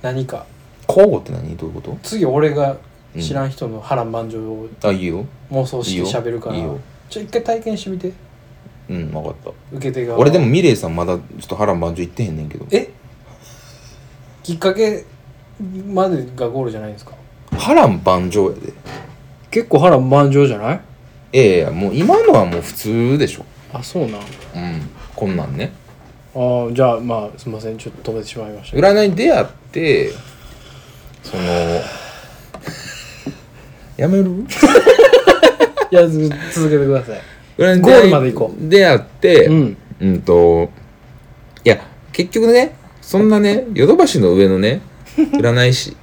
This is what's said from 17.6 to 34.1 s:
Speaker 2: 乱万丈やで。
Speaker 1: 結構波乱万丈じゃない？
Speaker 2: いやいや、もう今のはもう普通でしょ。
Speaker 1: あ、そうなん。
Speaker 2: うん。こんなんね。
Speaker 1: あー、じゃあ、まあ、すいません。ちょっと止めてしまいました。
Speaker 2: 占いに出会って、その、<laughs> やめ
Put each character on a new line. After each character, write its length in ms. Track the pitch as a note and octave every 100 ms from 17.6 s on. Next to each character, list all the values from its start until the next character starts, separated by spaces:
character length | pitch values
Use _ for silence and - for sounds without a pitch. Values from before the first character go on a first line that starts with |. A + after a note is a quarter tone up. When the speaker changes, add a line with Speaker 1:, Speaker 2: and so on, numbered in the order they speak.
| -
Speaker 2:
乱 280 | D#4+ A3+ F2
万 240 | F#2 F#2 F2+
丈 220 | G2 G2
や 60 | -
で。 160 | - - - - - - - - -
Speaker 1:
結 160 | A3+ A#3
構 100 | D3+
波 100 | F3
乱 220 | C#3+ B2+
万 220 | C#3 C#3+
丈 160 | C#3 C#3+
じ 60 |
ゃ 40 | A2
な 160 | A2
い？ 60 | F3 - - - - -
Speaker 2:
い 60 | B2+
や 60 |
い 140 | A2+ F2+
や、 100 | D2+
も 200 | D#2+ G2
う 40 |
今 260 | B2 G3 G4+ A#4
の 60 |
は 120 | A#2
も 140 | F2+ E2+
う 20 |
普 140 | E2
通 440 | - G#2+ A2+ A#2+ C#3+
で 100 | -
し 100 | -
ょ。 60 | - - -
Speaker 1:
あ、 80 | A#2+
そ 180 | B2 F#3
う 80 | B2+
な 0 |
ん。 20 |
Speaker 2:
う 80 | G#2
ん。 20 | G#2 - - E2+ F2 E3 C#2 - -
こ 120 | - F#2+
ん 80 | F2
な 100 | C#2+
ん 100 | C#2
ね。 160 | A2 - - - - - _
Speaker 1:
あ 40 | C3+
ー、 360 | B2 B2 A#2+
じ 80 | A#2+
ゃ 120 | C3
あ、 60 | A2+
ま 280 | A#2+ A2+ G#2
あ、 40 | -
す 80 | B2+
い 40 |
ま 80 | A2
せ 100 | A2
ん。 60 | A2
ち 120 | A2+
ょ 40 |
っ 20 | -
と 80 | -
止 60 | A2
め 60 |
て 60 | G#2+
し 100 | -
ま 100 | G#2+
い 40 |
ま 120 | G#2
し 60 | -
た。 80 | -
Speaker 2:
占 260 | F#3 G3+
い 60 | G#3
に 40 |
出 160 | F3 C#4
会 120 | C#4
っ 20 | - - -
て、 400 | - E3 G2+ - - - - - - - - - - - -
そ 140 | - F#2+
の、 60 |
<laughs> 380 | F2+ F2 E2+ E2+ - - - - - - - - - - - - - - - - - - - - - -
や 100 |
め 80 | D#3+